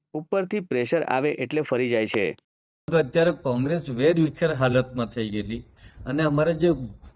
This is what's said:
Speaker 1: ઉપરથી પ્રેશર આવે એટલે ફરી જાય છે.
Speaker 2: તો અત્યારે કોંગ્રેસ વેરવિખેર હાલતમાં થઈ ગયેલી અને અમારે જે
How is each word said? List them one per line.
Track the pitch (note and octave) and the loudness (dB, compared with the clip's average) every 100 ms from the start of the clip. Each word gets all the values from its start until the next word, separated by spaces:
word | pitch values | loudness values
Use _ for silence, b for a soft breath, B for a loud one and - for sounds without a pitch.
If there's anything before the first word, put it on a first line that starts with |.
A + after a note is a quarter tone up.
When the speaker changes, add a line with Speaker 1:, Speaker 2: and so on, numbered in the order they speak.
| _ | _
Speaker 1:
ઉપરથી | F3+ E3+ G3 F#3 G#3+ | -10 -2 -2 -2 -4
પ્રેશર | F#3 B2 A#2+ E3 | -2 -2 0 0
આવે | - C3 D3 | 2 0 0
એટલે | - B2 D3+ | -2 -2 -2
ફરી | D3 B2 B2+ | 0 0 2
જાય | A#2 A2 | 0 0
છે. | A2+ F2+ - _ _ _ _ - | 0 -2 -4 _ _ _ _ 0
Speaker 2:
તો | D#3+ | 0
અત્યારે | C3+ E3+ E3 | 2 2 2
કોંગ્રેસ | D3 C#3 B2 C3+ E3+ - | 2 -2 -2 0 -2 -4
વેરવિખેર | A#2+ D3 E3+ D#3 - E3 | 2 2 4 2 2 -2
હાલતમાં | C#3+ C3 B2 B2 A#2+ A#2 | 2 2 2 0 -4 -6
થઈ | A#2+ A2 | -4 -4
ગયેલી | G#2 G#2 A#2 - _ b b - | -4 -6 -8 -12 _ b b -6
અને | C#3+ | 0
અમારે | D#3 D3 D#3 | 2 2 2
જે | D#3+ F3 C#3+ B2 - - | 2 2 0 -4 -14 -20